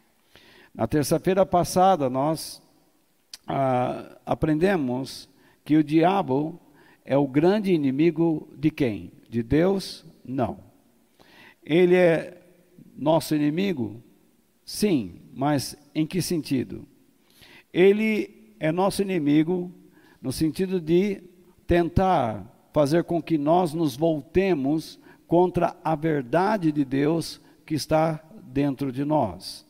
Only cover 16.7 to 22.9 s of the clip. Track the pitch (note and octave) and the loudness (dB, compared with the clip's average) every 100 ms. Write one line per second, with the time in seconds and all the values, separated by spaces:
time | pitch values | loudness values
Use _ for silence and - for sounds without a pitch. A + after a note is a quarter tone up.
16.7 | F2+ - _ _ _ _ _ - - _ | -10 -16 _ _ _ _ _ -20 -20 _
17.7 | D#3 F#3+ G#3 A3 G#3 - - - _ D#3 | 2 4 4 0 -2 -4 -12 -20 _ -4
18.7 | E3+ F#3+ - G3 F#3 C#3+ D3 D#3 F3+ F3+ | 0 -2 -2 -2 -2 2 2 2 -2 -6
19.7 | - - _ _ _ B2+ B2+ D#3+ C#3+ F#3 | -14 -20 _ _ _ -10 -2 -2 -2 -2
20.7 | F#3 D#3 F3 G3+ G3 - _ _ _ - | -2 2 2 2 -4 -12 _ _ _ 0
21.7 | E3+ E3+ - F#3+ E3+ A#2+ F#2 G#2+ _ _ | 2 2 2 2 2 0 -6 -12 _ _
22.7 | D3+ C#3+ | 0 2